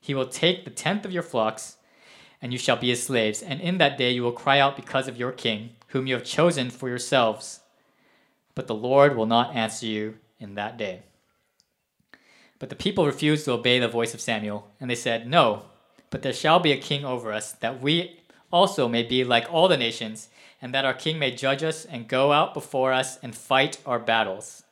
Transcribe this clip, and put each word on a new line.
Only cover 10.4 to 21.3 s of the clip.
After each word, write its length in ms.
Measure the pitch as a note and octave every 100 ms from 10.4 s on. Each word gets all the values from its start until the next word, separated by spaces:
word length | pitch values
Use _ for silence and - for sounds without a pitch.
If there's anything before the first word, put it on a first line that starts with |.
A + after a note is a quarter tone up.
in 140 | G#2 G2+
that 220 | G#2 A#2
day." 260 | G#2 F#2 - _ _ _ _ _ _ _ _ _ _ - _ _ _ _
But 120 | C3+
the 60 | -
people 300 | - G3 D3+
refused 380 | C3 D3+ D3+ D3+
to 60 |
obey 280 | A#2+ A#2+ B2
the 80 | A#2+
voice 240 | A#2 A2+
of 80 | A2+
Samuel, 500 | - A2 G#2+ G#2 - _
and 100 | B2+
they 60 | A#2+
said, 320 | - A#2 A#2
"No, 380 | E3 B2+ G2+ - _ _ _ _
but 120 | -
there 100 | C#3
shall 300 | A#2 D#3+ E3+
be 100 | E3
a 60 | C3
king 260 | - C#3+
over 300 | C#3 B2 A2+
us, 180 | G#2+ G#2+
that 300 | - A#2 B2+
we 400 | C3+ E3 F3 - _ _ _
also 380 | F3 F#3+ F#3 B2
may 160 | A#2
be 220 | A#2 B2+ B2
like 260 | A#2 A2+
all 160 | E3 F#3
the 80 | D#3
nations, 540 | A#2 A2+ A2+ A2 - _ - _
and 120 | B2+
that 120 | C3+ C3+
our 80 |
king 260 | B2+ D#3+ D#3+
may 120 | C#3